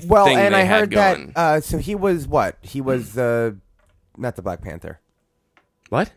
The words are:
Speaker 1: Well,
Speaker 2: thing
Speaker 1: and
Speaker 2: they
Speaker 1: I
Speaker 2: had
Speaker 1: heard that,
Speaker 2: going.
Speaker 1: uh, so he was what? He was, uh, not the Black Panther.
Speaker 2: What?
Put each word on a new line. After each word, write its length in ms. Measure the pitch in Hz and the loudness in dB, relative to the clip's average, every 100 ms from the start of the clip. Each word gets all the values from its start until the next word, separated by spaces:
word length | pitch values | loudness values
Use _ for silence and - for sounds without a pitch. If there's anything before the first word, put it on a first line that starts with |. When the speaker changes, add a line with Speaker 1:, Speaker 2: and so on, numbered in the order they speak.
| 170 | 2
Speaker 1:
Well, 200 | 208 196 | 4 6
Speaker 2:
thing 100 | 170 | 4
Speaker 1:
and 160 | 202 | 4
Speaker 2:
they 40 | 196 | 2
Speaker 1:
I 20 | |
Speaker 2:
had 160 | 185 220 | 2 2
Speaker 1:
heard 80 | 208 | 2
that, 240 | 208 196 147 | 2 2 0
Speaker 2:
going. 160 | - | -4
Speaker 1:
uh, 260 | - 165 156 | -2 2 0
so 180 | - 160 | 0 -6
he 180 | 160 202 | -4 -2
was 320 | 196 175 135 | 0 -2 -2
what? 280 | 147 95 - | 0 0 -4
He 180 | - 139 | -10 -6
was, 380 | 131 131 107 113 | -4 -4 -4 -4
uh, 320 | 123 117 117 98 _ _ _ _ _ - | -2 0 -2 -6 _ _ _ _ _ -10
not 200 | 123 - | -10 -8
the 60 | |
Black 200 | 95 87 | -8 -8
Panther. 380 | - 82 78 78 _ _ _ _ _ _ _ _ _ | -10 -14 -14 -18 _ _ _ _ _ _ _ _ _
Speaker 2:
What? 240 | 123 214 | -4 -4